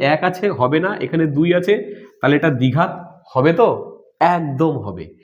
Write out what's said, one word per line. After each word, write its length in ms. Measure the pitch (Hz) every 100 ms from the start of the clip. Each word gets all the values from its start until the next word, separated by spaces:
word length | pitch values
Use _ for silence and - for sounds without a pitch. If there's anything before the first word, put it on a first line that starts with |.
এক 240 | 135 151
আছে, 260 | 175 180 208
হবে 300 | 131 127 151
না, 160 | 185 208
এখানে 300 | - 165 160
দুই 280 | 139 170
আছে, 200 | 180 180 208 208 - - _
তাহলে 160 | 127 147
এটা 140 | 165
দ্বিঘাত 420 | 131 127 123 185 - - - _
হবে 180 | 131 143
তো? 460 | 165 226 117 - - _ -
একদম 580 | 165 175 156 131 160 139
হবে। 260 | 101 85 82 -